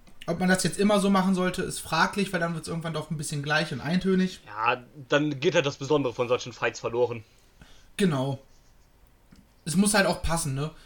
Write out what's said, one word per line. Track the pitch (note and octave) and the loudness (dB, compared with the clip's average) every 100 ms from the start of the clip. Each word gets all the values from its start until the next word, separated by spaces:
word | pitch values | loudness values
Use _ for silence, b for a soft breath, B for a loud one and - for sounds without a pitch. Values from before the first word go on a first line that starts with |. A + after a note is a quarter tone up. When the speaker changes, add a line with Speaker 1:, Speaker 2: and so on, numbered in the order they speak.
| - - - | -20 -12 -6
Speaker 1:
ob | E3+ | 0
man | F3+ | 2
das | F#3 | 2
jetzt | E3 - | 0 0
immer | G3+ G#3 | 2 4
so | G3 | 4
machen | G3 F#3 | 4 4
sollte, | F3+ F3+ F3+ | 2 0 -2
ist | - - | -6 -8
fraglich, | - D#3+ F#3+ G3+ F#3+ | -4 0 2 0 -2
weil | F3 | -2
dann | E3+ | -4
wird's | D#3+ F3 | -4 -6
irgendwann | E3 D#3+ | -6 -6
doch | D#3 D3 | -8 -6
ein | D3+ | -8
bisschen | D3 D3+ | -6 -6
gleich | C#3+ D3+ D#3+ | 0 0 0
und | C3 | -4
eintönig. | C#3 F3+ F#3 F#3 F#3 - - | -2 0 2 2 0 -4 -12
Speaker 2:
Ja, | G#2 A#2 B2 - D3+ C3 | -2 0 0 -6 -20 0
dann | D3 D3+ C3+ | 2 2 0
geht | E3 E3+ | 2 2
halt | C#3+ | 0
das | - | -4
Besondere | C3+ D3+ B2+ | 0 2 2
von | A2+ A#2+ | -2 0
solchen | B2 B2+ | 0 -2
Fights | - A#2+ - | -4 -4 -2
verloren. | A#2 A#2 A#2+ A#2 - _ _ _ b b b - | -4 0 0 -2 -12 _ _ _ b b b 0
Speaker 1:
Genau. | G3 C3+ C3+ C3 - - _ _ _ _ _ _ _ - _ _ | 0 2 -2 -6 -10 -20 _ _ _ _ _ _ _ -20 _ _
Es | E3+ E3+ | -2 2
muss | G#3 | 4
halt | G#3 F3 | 4 2
auch | F3 | 0
passen, | - E3 D3+ | -2 0 -2
ne? | C3+ D3+ - | -4 -6 -8